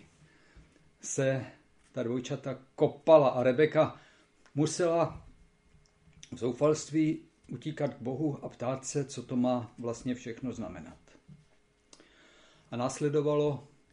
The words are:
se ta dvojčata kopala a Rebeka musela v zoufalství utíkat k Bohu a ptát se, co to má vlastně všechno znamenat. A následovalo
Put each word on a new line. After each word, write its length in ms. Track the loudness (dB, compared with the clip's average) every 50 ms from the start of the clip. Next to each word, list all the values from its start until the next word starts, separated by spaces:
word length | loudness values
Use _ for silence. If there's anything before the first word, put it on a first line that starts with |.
| -14 -20 _ _ -20 _ _ _ _ _ _ -20 -20 _ _ _ _ _ _ _
se 440 | -14 -10 -4 -2 0 0 0 0 -4 -8 -16 -20 _ _ _ _ _ _
ta 120 | _ -6 -4
dvojčata 560 | -2 -2 -4 -4 -6 -8 -8 -6 -8 -10 -10 -12 _ _
kopala 540 | 2 2 2 2 0 6 8 10 10 10 8
a 140 | 4 2 2
Rebeka 560 | 2 4 4 4 4 4 2 2 2 0 -10 -20 -20 -20 _ _ _ _ _ _ -10 _
musela 720 | 0 0 0 0 0 0 2 2 2 0 0 -2 -10 -18 -20 -20 -20 -20 _ _ _ _ _ _ -20 _ _ _ _ _ -20 -20 -20 -18 -16
v 60 | -12 -6
zoufalství 840 | -4 -4 -2 2 2 2 2 2 -2 -4 0 0 2 2 0 -4 -8 -16 _ _ _ -12
utíkat 440 | -12 -10 -10 -10 -6 -4 -4 -6 -4
k 80 | -6
Bohu 440 | -8 -6 -4 -2 -2 -4 -4 -4 -10
a 40 | -12
ptát 360 | -10 -6 -6 -6 -4 -6 -8
se, 200 | -6 -4 -4 -4
co 180 | -4 -8 -12 -10
to 120 | -4 -2
má 380 | 0 2 2 0 0 -4 -8 -12 -8
vlastně 380 | -6 -6 -6 -6 -6 -6 -6
všechno 380 | -6 -8 -12 -12 -10 -8 -10 -8
znamenat. 440 | -8 -10 -10 -10 -14 -16 -18 -20 -20 _ _ -20 -20 _ _ -20 -20 _ _ _ _ _ _ _ _ _ _ -20 -20 -20 _ _ _ -20 -20 -20 _ -20 -20 _ _ _ _
A 40 | -6
následovalo 920 | -4 -4 -4 -4 -2 -2 0 0 2 2 2 2 2 2 2 0 -2 -6 -14 -20 _ _ _